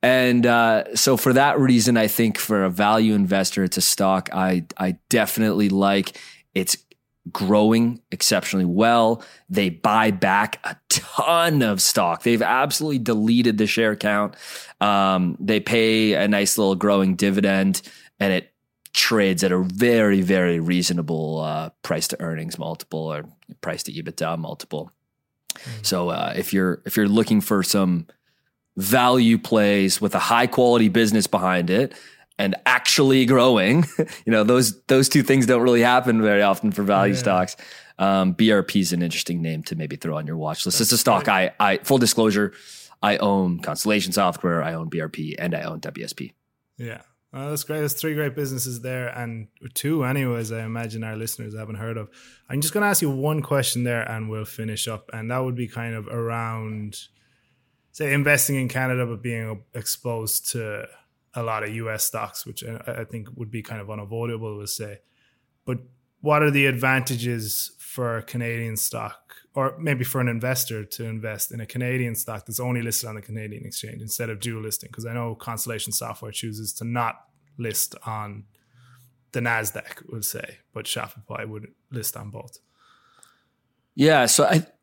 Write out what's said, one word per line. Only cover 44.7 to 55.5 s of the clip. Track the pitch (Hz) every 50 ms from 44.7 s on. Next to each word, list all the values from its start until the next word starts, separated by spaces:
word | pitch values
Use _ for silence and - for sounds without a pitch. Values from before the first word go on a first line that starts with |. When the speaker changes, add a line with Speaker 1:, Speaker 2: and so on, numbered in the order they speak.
| 82
Speaker 1:
own | 82 80 80
B | 78 82
R | 78 78
P, | - - 78 78 - -
and | - 87 82
I | 78 -
own | - - 82
W | - - - - -
S | - -
P. | - - - _ _ _ _ _ _ _ _ _ _
Speaker 2:
Yeah. | 123 117 110 - - _ _ _ _ _ -
Uh, | 131 135 143
that's | 151 147 -
great. | - 156 156
There's | 151 143 147
three | - - 160 156
great | 147 156 143 127
businesses | 147 147 135 131 127 123 131 123 117
there, | 117 127 127 127 127 120
and | - 123 120 117 113 113 110 - _ _ - 123 _
two | - - 139 156 160 135
anyways | 123 131 139 135 127 120 117 113 107
I | 113 113 113
imagine | 113 113 117 117 113 107 113 113
our | 110 110
listeners | 110 113 113 - - 117 110 104
haven't | 110 110 104 107
heard | 101 110 113 117
of. | 113 107 - _ - - - - _ _ _
I'm | 131 139
just | 147 156 -
gonna | 208 208
ask | 208 196 - -
you | 151
one | 135 131 135 151 156 156 139
question | - 147 139 127 - - 123 123
there, | 123 120 117 113
and | 117 113 110 110 107
we'll | 110 110 107
finish | - - - 113 110 107 101 - 120
up. | 113 104 _ _ -
And | 113 110 113
that | 123 127
would | 131 127